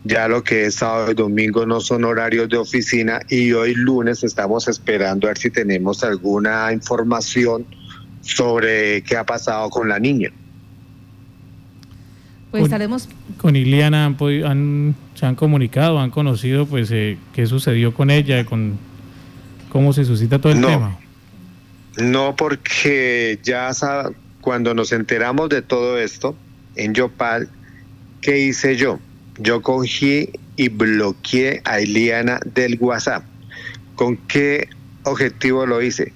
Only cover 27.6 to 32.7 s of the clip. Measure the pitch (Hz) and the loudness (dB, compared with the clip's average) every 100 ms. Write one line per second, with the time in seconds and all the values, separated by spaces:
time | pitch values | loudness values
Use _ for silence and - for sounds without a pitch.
27.6 | - - - - - - - 143 135 123 | -20 -20 -20 -20 -20 -6 0 2 0 0
28.6 | 135 127 131 80 - - - - 110 117 | 0 2 0 -2 -10 -20 -20 -4 0 0
29.6 | - 131 123 - 139 143 147 - - - | 0 0 -2 0 2 2 -2 -10 -16 -2
30.6 | 127 107 110 107 104 95 - 127 131 143 | -2 2 2 2 0 -2 -2 0 0 -2
31.6 | - 107 104 107 117 117 120 123 - 120 | -4 -2 0 2 2 0 -2 -2 -4 -2
32.6 | 123 | 0